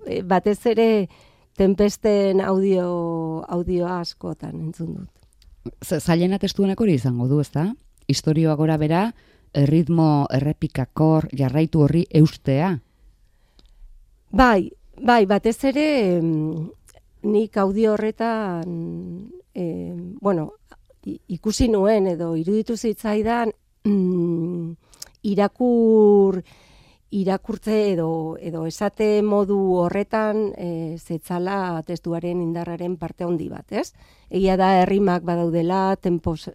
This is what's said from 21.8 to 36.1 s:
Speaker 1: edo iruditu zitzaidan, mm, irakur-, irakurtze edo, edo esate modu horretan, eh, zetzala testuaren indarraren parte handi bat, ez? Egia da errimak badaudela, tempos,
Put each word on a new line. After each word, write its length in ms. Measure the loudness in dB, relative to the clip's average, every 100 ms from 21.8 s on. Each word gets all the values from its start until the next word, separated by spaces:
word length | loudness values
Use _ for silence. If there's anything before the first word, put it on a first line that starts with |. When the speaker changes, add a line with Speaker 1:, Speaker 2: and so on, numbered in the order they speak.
| 2 2 0
Speaker 1:
edo 260 | -2 -4
iruditu 420 | -2 -2 -2 -2 -4
zitzaidan, 760 | -4 -4 -4 -2 -2 -2 -4 -6 _ _
mm, 880 | 0 2 2 0 0 -2 -4 -6 -8 -12 _ _ -20 _
irakur-, 1200 | -4 0 0 0 2 4 4 6 8 6 4 2 -6 _ _ _ _ _ _
irakurtze 800 | -4 -2 -2 -4 -8 -2 0 0
edo, 440 | 0 -2 -4 -6 -10
edo 260 | -10 -8 -8
esate 560 | -4 -6 0 2 2
modu 520 | 2 2 2 2 2 2
horretan, 760 | 2 -2 -2 -2 -2 -2 -4 -4
eh, 400 | -8 -6 -8 -10
zetzala 840 | -8 -10 -6 -6 -4 -4 -4 -6 -6
testuaren 540 | -8 -6 -4 -4 -4
indarraren 540 | -4 -4 -6 -6 -6 -6
parte 260 | -8 -8
handi 260 | -4 -4 -4
bat, 220 | -10 -8
ez? 220 | -6 -6 -10 _ _ _
Egia 260 | 0 2 4
da 240 | 4 4
errimak 400 | 4 4 2 0
badaudela, 720 | -2 -2 0 0 0 0 0 -2
tempos, 540 | 0